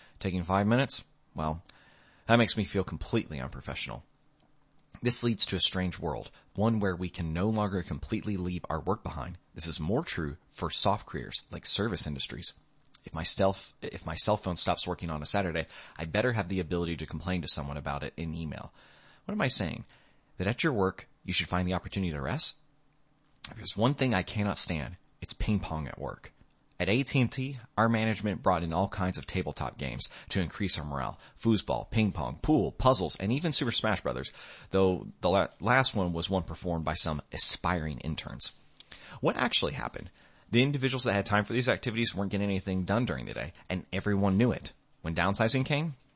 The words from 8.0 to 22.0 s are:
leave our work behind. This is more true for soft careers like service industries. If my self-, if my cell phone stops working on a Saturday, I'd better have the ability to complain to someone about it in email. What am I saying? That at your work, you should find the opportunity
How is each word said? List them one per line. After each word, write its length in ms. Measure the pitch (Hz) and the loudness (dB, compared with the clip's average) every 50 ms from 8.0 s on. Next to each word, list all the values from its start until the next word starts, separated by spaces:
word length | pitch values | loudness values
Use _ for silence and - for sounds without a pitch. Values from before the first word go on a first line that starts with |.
| - - 110 104 - 104 104 92 | -4 -4 -4 -4 -2 -2 -2 -2
leave 260 | 90 90 90 87 - - | -2 -2 -4 -4 -4 -4
our 100 | 80 78 | -4 -2
work 220 | 73 90 104 - | 0 -2 -2 -2
behind. 340 | - - - 76 64 - 87 - _ _ - | -4 -8 -8 -8 -8 -8 -10 -14 _ _ -6
This 120 | - 78 | -4 -4
is 120 | 82 73 - | -2 -2 -2
more 240 | 78 82 104 135 | -2 0 0 0
true 360 | - - - - 80 73 71 - _ _ | 0 -2 -2 -2 -2 -4 -6 -8 _ _
for 200 | - - 87 82 | -10 -6 -6 -4
soft 340 | - - - 101 98 107 - | -2 0 2 2 0 0 -2
careers 380 | - - 76 60 - - - - - | -8 -10 -8 -8 -8 -10 -10 -10 -10
like 160 | 95 87 - | -10 -6 -2
service 400 | - - - 101 117 98 80 - | -2 0 0 0 0 -2 -2 -4
industries. 480 | 80 73 65 - - - - - - - - _ _ _ _ _ _ - - - | -4 -4 -4 -6 -6 -6 -8 -10 -10 -12 -14 _ _ _ _ _ _ -20 -20 -16
If 80 | - | -12
my 120 | - 80 85 | -6 -2 2
self-, 500 | - - - 98 98 95 - - - - - | 2 4 4 4 4 2 0 -6 -14 -14 -12
if 240 | - - - 85 - | -12 -10 -10 -10 -8
my 80 | 85 80 | -4 -2
cell 240 | - - - 104 104 | 0 2 2 2 2
phone 180 | - 95 87 | 0 -2 -2
stops 300 | - - - 87 - - | -2 0 0 0 0 -2
working 240 | 90 90 - - 82 | -4 -4 -4 -4 -4
on 100 | 80 76 | -4 -4
a 60 | 76 | -2
Saturday, 400 | - - 101 98 87 80 82 78 - - - - - - - | 0 2 2 2 0 0 -2 -4 -6 -8 -18 -18 -16 -12 -10
I'd 140 | 85 82 | -6 -2
better 200 | 73 101 117 127 | 0 2 2 2
have 160 | 117 110 92 87 | 2 0 -2 -2
the 120 | 98 90 | -2 -2
ability 360 | 87 76 90 87 87 82 85 | -2 0 0 -2 0 -2 -2
to 100 | 71 78 | -4 -6
complain 360 | - - 78 78 92 92 90 | -6 -8 -6 -4 -2 -2 0
to 60 | 76 - | 0 0
someone 280 | - - 71 71 71 | 0 0 -2 -4 -6
about 280 | 73 71 71 71 71 71 | -6 -6 -6 -6 -4 -6
it 100 | - - | -8 -8
in 180 | - 82 82 80 | -6 -6 -6 -6
email. 380 | 85 82 78 71 - - - - - - - - - - - - - _ | -6 -6 -8 -8 -10 -12 -14 -18 -20 -20 -20 -20 -20 -20 -20 -20 -16 _
What 80 | - 196 | -6 -4
am 80 | 208 | 0
I 60 | 180 127 | 0 2
saying? 360 | - - 104 80 78 - - - - - _ _ _ _ _ _ _ - | 2 0 0 -2 -4 -6 -10 -14 -20 -20 _ _ _ _ _ _ _ -4
That 80 | 92 | -2
at 180 | 98 123 - - | 0 0 2 0
your 80 | 165 | 0
work, 380 | 135 104 95 95 - - - - _ _ - | 2 2 2 2 0 -2 -12 -20 _ _ -6
you 80 | - 90 | -2 -2
should 140 | - 87 - | 0 0 0
find 200 | 92 90 92 90 | 0 0 2 2
the 60 | 92 | 0
opportunity 380 | 87 - - - 98 | -2 -4 -4 -4 -2